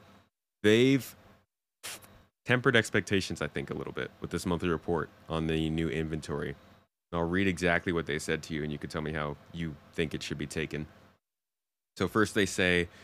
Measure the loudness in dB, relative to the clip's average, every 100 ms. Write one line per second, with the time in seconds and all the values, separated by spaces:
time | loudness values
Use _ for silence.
0 | -12 -20 _ _ _ _ 4 6 6 4
1 | 0 -16 -20 _ _ _ _ _ -14 -14
2 | -16 -20 _ _ 0 2 4 4 4 0
3 | 2 0 0 -4 -4 -4 -6 -6 -6 -8
4 | -8 -8 -6 -4 -2 -2 0 -2 -2 -2
5 | -4 -10 -6 -2 0 0 0 0 -2 -2
6 | -4 -6 -6 -6 -6 -10 -16 -20 _ _
7 | _ -2 0 2 2 2 2 2 2 -2
8 | -2 -4 -2 -4 -4 -4 -4 -6 -6 -6
9 | -4 -4 -4 -8 -12 -8 -8 -8 -10 -4
10 | -4 -4 -8 -8 -6 -6 -4 -6 -8 -14
11 | -20 _ _ _ _ _ _ _ _ -4
12 | 0 4 4 4 2 2 4 4 2 -6